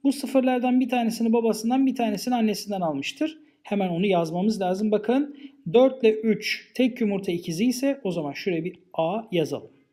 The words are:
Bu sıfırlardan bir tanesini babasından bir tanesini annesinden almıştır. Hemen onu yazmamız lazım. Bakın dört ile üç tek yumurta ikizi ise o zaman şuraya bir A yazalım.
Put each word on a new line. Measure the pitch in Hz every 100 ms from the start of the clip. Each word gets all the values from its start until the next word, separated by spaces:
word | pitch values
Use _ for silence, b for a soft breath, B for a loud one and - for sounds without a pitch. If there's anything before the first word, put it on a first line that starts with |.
Bu | 277
sıfırlardan | 262 233 269 254 254 247 254
bir | 254
tanesini | 247 226 - 226
babasından | 233 226 214 226 262 269
bir |
tanesini | - 233 185 -
annesinden | 247 220 196 202 196
almıştır. | 170 139 139 - 311 - b b
Hemen | - 202 185
onu | 170 202
yazmamız | 175 165 175 208 208
lazım. | 180 185 214
Bakın | 208 208 254 294 B B B -
dört | 214 262 262
ile | 220
üç | 220 220 202 - - -
tek | - 254 -
yumurta | 214 196 196
ikizi | 170 175 160
ise | 240 247 277 269
o | 196
zaman | 170 147
şuraya | 143 202 165
bir | 170 - _
A | - 160 208 220
yazalım. | 175 143 131 - _ _